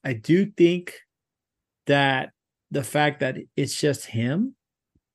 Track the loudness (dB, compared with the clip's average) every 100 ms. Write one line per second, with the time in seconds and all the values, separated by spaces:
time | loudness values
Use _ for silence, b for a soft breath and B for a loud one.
0 | -8 -6 2 2 2 4 4 4 -6 -18
1 | _ _ _ _ _ _ _ _ 0 2
2 | 2 0 -6 _ _ _ _ -6 -4 0
3 | 0 0 -4 -6 -8 -6 -4 0 0 -2
4 | -6 -4 -2 -2 -4 -6 _ _ _ _
5 | _